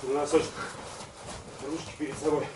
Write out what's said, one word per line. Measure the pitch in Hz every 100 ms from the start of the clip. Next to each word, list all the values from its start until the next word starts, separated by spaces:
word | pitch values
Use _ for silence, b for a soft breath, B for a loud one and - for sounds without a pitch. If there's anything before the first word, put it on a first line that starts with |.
на | 127 143
носочках. | 147 156 - - - - - - - - - - - - 139
Ручки | 165 160 -
перед | 151 151
собой. | 151 151 -